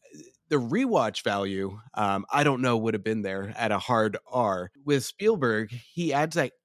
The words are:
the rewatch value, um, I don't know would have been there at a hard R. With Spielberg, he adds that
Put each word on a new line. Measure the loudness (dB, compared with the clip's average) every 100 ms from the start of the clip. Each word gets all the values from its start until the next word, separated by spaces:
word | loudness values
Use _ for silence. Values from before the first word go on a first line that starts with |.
| _ -20 -20 _ _
the | -2
rewatch | 0 0 2 2 2 0
value, | -2 0 -2 -2 -4 -8 -12
um, | -2 0 0 0
I | 2
don't | 2 2
know | 2 2
would | 0 -2
have |
been | -2 -2
there | -2 -6 -8 -4
at | -2
a | 0
hard | 2 2 2 -2 -4
R. | 0 0 0 -4 -10
With | 0 0 0
Spielberg, | -2 0 2 2 0 -2
he | -8 -12 -6 -2
adds | 0 0 0
that | -2 -6